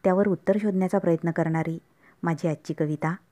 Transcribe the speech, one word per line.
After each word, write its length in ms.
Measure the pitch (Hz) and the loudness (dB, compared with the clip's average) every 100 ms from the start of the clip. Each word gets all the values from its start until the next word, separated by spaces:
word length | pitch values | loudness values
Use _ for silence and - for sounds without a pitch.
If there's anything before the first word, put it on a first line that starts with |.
त्यावर 220 | 196 185 208 | 2 2 2
उत्तर 300 | 175 - 208 | 0 0 0
शोधण्याचा 380 | 208 190 185 202 | 2 0 0 0
प्रयत्न 320 | 180 165 170 | 2 2 0
करणारी 480 | 160 160 160 160 165 _ _ - _ | -2 0 0 -2 -6 _ _ -20 _
माझी 260 | 170 160 170 | -4 -2 -2
आजची 260 | 151 - | -4 -6
कविता 400 | 156 151 151 160 180 _ | -4 -2 -2 -4 -4 _